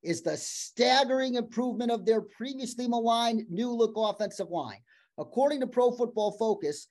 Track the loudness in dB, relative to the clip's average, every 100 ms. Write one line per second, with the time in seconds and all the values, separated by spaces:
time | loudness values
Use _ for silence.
0 | -4 -4 -2 -6 -6 -10 -12 2 4 6
1 | 4 2 0 -2 -4 -2 -4 -2 0 0
2 | 2 2 0 -10 -10 -8 -8 -4 -2 0
3 | 2 2 2 0 -4 -4 -2 2 2 2
4 | -2 0 -4 -4 -4 -4 -4 -10 _ _
5 | _ -14 -6 2 2 2 -2 2 2 2
6 | -2 0 -2 0 0 0 -2 -6 -10